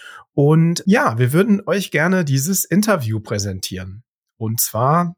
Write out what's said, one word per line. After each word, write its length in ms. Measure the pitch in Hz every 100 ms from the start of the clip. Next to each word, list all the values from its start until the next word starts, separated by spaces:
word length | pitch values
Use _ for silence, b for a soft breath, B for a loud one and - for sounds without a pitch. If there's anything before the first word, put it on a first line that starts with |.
| B B B
Und 480 | - 143 160 165 170
ja, 320 | - 220 285 117
wir 160 | 123
würden 300 | 156 220 196
euch 260 | - 196 190
gerne 360 | 147 165 185 147
dieses 400 | 135 147 190 -
Interview 540 | 170 214 185 110 110
präsentieren. 840 | - 104 101 95 - 92 92 98 _ _ _ -
Und 240 | 110 110
zwar 560 | - 110 131 165 175